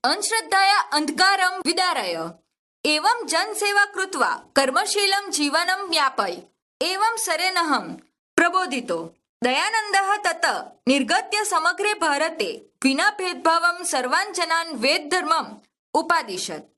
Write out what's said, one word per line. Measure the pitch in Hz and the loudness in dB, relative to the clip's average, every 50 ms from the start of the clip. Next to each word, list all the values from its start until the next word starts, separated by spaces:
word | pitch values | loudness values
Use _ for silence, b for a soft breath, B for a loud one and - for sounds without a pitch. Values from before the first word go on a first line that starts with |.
| - | 0
અંધશ્રદ્ધાયા | 254 302 403 403 - 440 440 440 311 392 381 392 392 403 403 - - 277 | 0 -2 -2 -2 -2 -2 -2 -2 0 2 4 4 4 4 2 0 0 -2
અંધકારમ | 294 302 294 311 - 370 381 403 381 370 359 370 370 - | -2 -2 -2 0 2 4 4 4 4 2 0 0 -2 -4
વિદારય. | 269 330 359 370 370 339 269 214 180 170 165 165 165 170 _ _ _ _ _ _ _ _ _ _ | -4 -2 0 0 0 0 -2 -2 -4 -4 -6 -6 -8 -10 _ _ _ _ _ _ _ _ _ _
એવં | - 302 302 311 415 480 480 453 | 0 0 2 2 2 2 2 0
જનસેવા | 269 302 330 370 427 415 415 415 403 403 403 403 | 0 0 0 0 0 -4 -2 -2 2 4 2 2
કૃત્વા | 403 403 339 381 381 381 294 240 180 147 - - _ _ | 2 0 -6 -6 -4 0 0 0 0 0 -4 -8 _ _
કર્મશીલમ | 277 277 262 262 339 415 415 - 403 403 392 392 403 403 392 | 2 2 4 2 0 0 0 0 0 2 2 0 0 -2 -4
જીવનમ | 294 285 294 285 277 320 349 349 370 381 403 370 | -4 -2 -2 0 0 0 0 0 -2 -2 -2 -2
વ્યાપય. | 330 311 285 262 - - 202 190 175 - - _ _ _ _ _ _ _ | 0 2 0 0 0 0 -2 -2 -2 -8 -12 _ _ _ _ _ _ _
એવં | 285 339 370 392 415 453 466 | -2 -2 0 0 0 0 0
સરેનહમ | 440 453 381 330 311 349 370 370 359 339 311 277 233 190 - - - _ _ _ _ _ _ _ | -2 -2 -2 -2 0 0 0 0 0 0 2 0 0 -2 -4 -14 -16 _ _ _ _ _ _ _
પ્રબોધિતો. | - 339 349 349 381 370 277 247 254 - - 180 165 160 165 _ _ _ _ _ _ - | 2 2 4 4 2 0 0 -4 -6 -4 -4 -4 -4 -4 -10 _ _ _ _ _ _ 0
દયાનંદઃ | 247 254 285 339 415 440 440 427 415 381 392 392 381 403 403 403 359 330 | 0 2 2 0 0 0 -2 -2 0 0 0 2 2 0 0 0 -2 0
તત | 339 - 302 220 - - - - _ _ | 2 0 0 0 0 -4 -10 -16 _ _
નિર્ગત્ય | 247 269 285 269 214 330 403 - - - 427 427 | 2 2 2 2 2 0 0 0 0 -2 -2 -2
સમગ્રે | 415 370 330 311 339 359 - 403 415 415 | 0 0 2 2 2 0 2 0 -2 0
ભારતે | 415 370 311 285 277 302 330 330 330 220 175 143 - - _ _ _ - | 0 0 0 2 2 0 -2 -2 -4 -4 -4 -4 -10 -14 _ _ _ 0
વિના | 262 269 285 349 415 | 0 2 4 2 2
ભેદભાવમ | 415 415 370 359 349 - - 330 330 339 330 349 339 370 359 | 0 0 -6 -6 -6 0 2 2 2 4 4 2 0 0 -4
સર્વાન | 349 - 269 254 254 277 339 392 427 359 | -4 -2 -2 -2 0 0 0 0 -2 -2
જનાન | 370 349 330 330 330 330 330 311 | -4 -2 0 0 -2 -2 -4 -8
વેદ | 240 214 269 302 370 302 294 | -2 0 0 0 0 0 -2
ધર્મમ | 359 370 330 302 330 320 247 214 214 - _ _ _ _ _ _ _ | -2 -2 0 0 0 0 -2 -6 -12 -20 _ _ _ _ _ _ _
ઉપાદિશત. | 294 320 320 349 330 302 220 185 180 - - 170 151 151 _ _ | -2 0 2 0 0 0 -4 -8 -8 -8 -8 -10 -10 -12 _ _